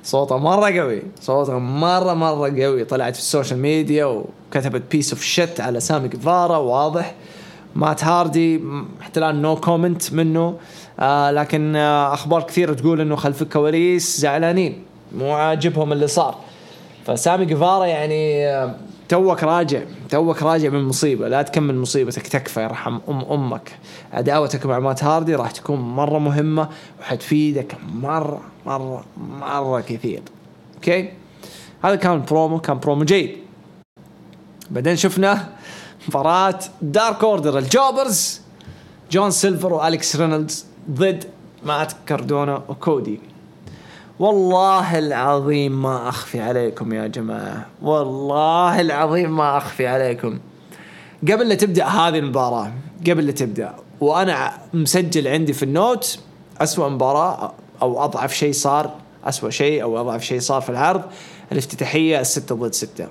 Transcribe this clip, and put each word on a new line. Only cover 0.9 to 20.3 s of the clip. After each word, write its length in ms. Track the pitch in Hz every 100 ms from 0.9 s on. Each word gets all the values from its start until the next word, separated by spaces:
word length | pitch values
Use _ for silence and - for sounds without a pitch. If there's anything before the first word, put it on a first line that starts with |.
| 107 95 -
صوته 380 | - 135 139 127
مرة، 560 | 123 139 170 180 185
مرة 480 | 170 160 151 139 139
قوي. 220 | 139 131
طلعت 300 | 113 131 123
في 60 | 123
السوشيال 380 | - 151 131 131
ميديا 460 | 139 156 147 147
وكتبت 920 | 143 110 92 - - 143 131 123 127 151
piece 180 | 143
of 40 | - - -
shit 240 | 170 -
على 200 | 123 120
سامي 280 | - 156 131
جيفارا، 480 | 107 139 180 175 165
واضح. 580 | 127 127 151 170 - - - - - - -
مات 300 | - 151 151
هاردي 540 | 156 175 170 156 165 160
م-، 300 | 139 143 - -
حتى 200 | - 160
الآن 360 | 160 147 156 156
no 40 |
comment 520 | 170 170 175 170 -
منه، 440 | 151 160 160 170 180 - - - -
آه، 300 | 135 143 143
لكن، 460 | 147 147 156 151 151
آه، 380 | 147 147 143
أخبار 280 | 143 147 165
كثيرة 300 | 165 170 175
تقول 280 | 139 151 160
إنه 160 | 156 151
خلف 260 | 143 143
الكواليس 800 | 151 151 151 165 175 180 170 -
زعلانين، 600 | 143 147 165 180 170 - - - - -
مو 140 | 135
عاجبهم 600 | 147 156 156 165 147 151
اللي 140 | 147 147
صار. 300 | 170 143 - - - - - - - -
فسامي 380 | 117 165 185
جيفارا 420 | 175 151 175 190 180
يعني، 640 | 156 151 156 156 147 143
آه، 260 | 139 123 - - - -
توك 360 | 175 190 170
راجع، 360 | 156 170 160 139 - - -
توك 320 | 143 165